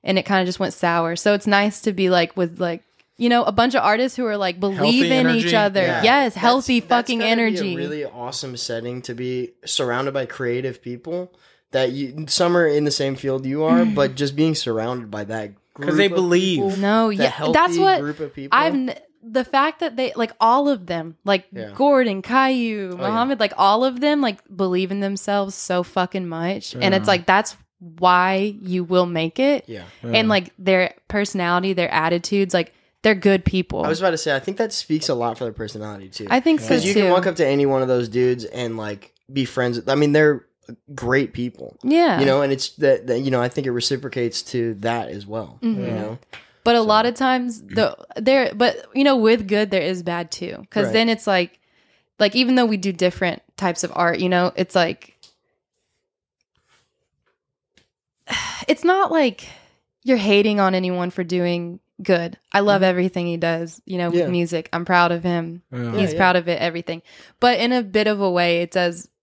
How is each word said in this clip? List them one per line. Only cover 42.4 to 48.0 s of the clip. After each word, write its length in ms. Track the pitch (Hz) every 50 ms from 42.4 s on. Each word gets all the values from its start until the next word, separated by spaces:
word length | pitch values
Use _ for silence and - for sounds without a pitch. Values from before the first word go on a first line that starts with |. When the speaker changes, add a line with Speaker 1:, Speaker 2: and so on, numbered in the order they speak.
Speaker 3:
and 120 | 143 139 135
it's 160 | 135 - - -
that, 300 | - 151 139 131 123 120
that, 120 | 127 120 123
you 120 | 135 135
know, 100 | 131 123
I 80 | 120 127
think 180 | - - 135
it 40 | 135
reciprocates 680 | 120 120 117 - 139 135 143 131 - 131 120 117 113 - -
to 320 | - - 123 117 117 110
that 340 | 98 104 113 117 117 104 60
as 160 | 82 101 101
well, 320 | 101 107 113 104 71 - -
Speaker 1:
Mm-hmm. 200 | - 233 220 196
Speaker 3:
you 60 | 190
Speaker 2:
Yeah. 80 | 185 180
Speaker 3:
know? 240 | 180 202 107 113 - _ _ - - - _ _ _ _
Speaker 1:
But 100 | 226 240
a 40 | 233
Speaker 3:
So. 40 | 220
Speaker 1:
lot 220 | 214 214 214 220
of 100 | 240 240
times, 460 | - 269 254 254 254 247 247 226 214 214
the, 320 | - 190 208 220 - - -